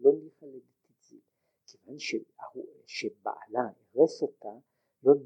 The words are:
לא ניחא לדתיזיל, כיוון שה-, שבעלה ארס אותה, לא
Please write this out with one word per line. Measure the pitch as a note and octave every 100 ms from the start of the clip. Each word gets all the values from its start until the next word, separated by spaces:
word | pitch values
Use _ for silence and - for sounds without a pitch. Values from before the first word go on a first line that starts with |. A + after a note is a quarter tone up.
לא | C3 D#3
ניחא | D#3 _ D#3+
לדתיזיל, | C3 - _ _ _ _ - _ _ _ _ -
כיוון | - - C#3+
שה-, | - - - - - B2+ - - -
שבעלה | - A2 - G#2+ - - A2 A#2 - _ A#2+
ארס | D#3+ -
אותה, | C#3+ - G#2+ A2+ _ _ _ _
לא | B2+ C#3+